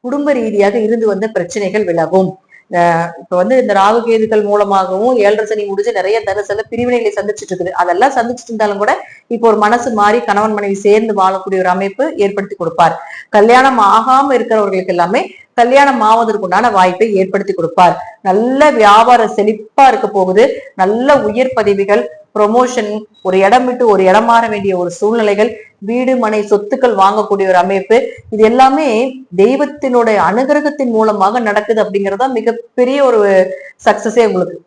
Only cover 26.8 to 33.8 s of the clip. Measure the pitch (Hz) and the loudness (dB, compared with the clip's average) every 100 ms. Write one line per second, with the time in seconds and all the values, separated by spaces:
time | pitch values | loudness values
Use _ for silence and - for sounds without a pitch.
26.8 | 247 202 190 214 208 196 190 185 190 196 | 0 2 2 0 -2 -2 2 2 2 -2
27.8 | - 226 - - - 214 220 247 262 285 | 2 0 0 -12 -10 0 2 6 4 4
28.8 | 294 220 262 262 - 180 208 269 285 294 | 0 0 -2 -6 -8 0 2 2 -2 -4
29.8 | 269 247 226 208 170 190 262 294 294 294 | -2 0 2 2 2 0 0 0 -2 -4
30.8 | 254 220 220 214 190 240 220 202 208 226 | -2 0 0 2 0 0 -2 -2 -2 -2
31.8 | 202 202 196 196 262 240 220 226 - - | 0 -2 -4 -2 -2 -2 -4 -6 -8 -2
32.8 | 247 285 262 226 202 190 185 - - _ | 0 2 2 2 2 2 0 -4 -16 _